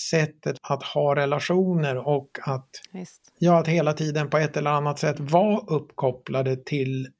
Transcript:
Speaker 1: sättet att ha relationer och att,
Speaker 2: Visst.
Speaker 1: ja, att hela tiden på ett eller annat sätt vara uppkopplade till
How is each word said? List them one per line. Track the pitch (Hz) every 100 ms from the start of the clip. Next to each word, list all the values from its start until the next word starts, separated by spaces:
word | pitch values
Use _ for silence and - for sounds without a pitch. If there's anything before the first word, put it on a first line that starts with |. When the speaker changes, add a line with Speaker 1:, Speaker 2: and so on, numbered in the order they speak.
| -
Speaker 1:
sättet | 165 156 - - 139
att | - 139
ha | - 147 147 143
relationer | 139 143 - 180 185 170 147 127
och | 135 143 139 -
att, | 147 135 - - -
Speaker 2:
Visst. | 185 180 - _ _
Speaker 1:
ja, | 170 170
att | 160
hela | 170 151
tiden | 151 156 151 143
på | 151
ett | 151 151
eller | 147
annat | 147 147 143
sätt | 156 147
vara | 139 170 214 208
uppkopplade | - 151 - - 131 127 - 131 131 131
till | - 147 131 131 131 _